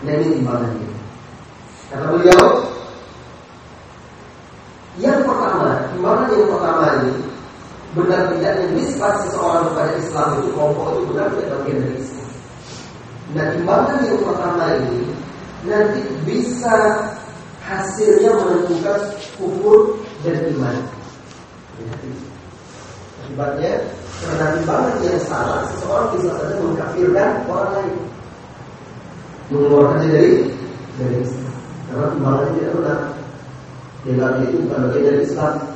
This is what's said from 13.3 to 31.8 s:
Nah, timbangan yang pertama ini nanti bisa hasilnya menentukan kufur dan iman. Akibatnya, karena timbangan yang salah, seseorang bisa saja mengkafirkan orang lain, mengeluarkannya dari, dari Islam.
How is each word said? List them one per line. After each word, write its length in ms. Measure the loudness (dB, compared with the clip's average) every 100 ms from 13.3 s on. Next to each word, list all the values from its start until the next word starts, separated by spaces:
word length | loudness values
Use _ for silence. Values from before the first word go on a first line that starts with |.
| -4
Nah, 100 | -2
timbangan 460 | -2 2 2 4 2 0
yang 120 | 0
pertama 400 | 0 -2 -2 0 0 0
ini 200 | 0 -2 -4 -6 -10 -14 -14 -10 -2
nanti 320 | 2 2 2 -4 -4
bisa 520 | -2 0 0 -2 2 4 4 2 -2 -8 -14 -16 -16 -16 -8
hasilnya 640 | -6 -4 2 6 8 8 4
menentukan 640 | 4 2 2 0 0 0 -2 -8 -12 -6
kufur 400 | -4 0 8 10 8 2 -6 -6
dan 160 | -2 -2 -2 0
iman. 200 | -2 -2 -6 -12 -16 -18 -20 -20 -20 -20 -20 -14 -12 -10 -10 -12 -14 -16 -18 -20 -20 -18 -18 -18 -18 -18 -12
Akibatnya, 440 | -4 -4 -2 0 0 -4 -8 -12 -10
karena 220 | -6 0 0 0
timbangan 400 | 0 2 2 0
yang 160 | 0 0 -2
salah, 320 | -2 -2 -2 -4
seseorang 360 | -6 -2 0 0 0
bisa 140 | -2 -2
saja 200 | -4 -2
mengkafirkan 680 | -2 -2 -4 2 4 4 4 0 -2
orang 220 | -2 -2 -2
lain, 200 | -4 -4 -8 -12 -18 -18 -18 -18 -18 -18 -18 -18 -18 -18 -18 -16 -6
mengeluarkannya 560 | 2 6 8 8 6 4 6
dari, 180 | 8 8 4 -2 -10 -12 -12 -4
dari 200 | -2 0
Islam. 320 | -2 -6 -8 -10 -12 -14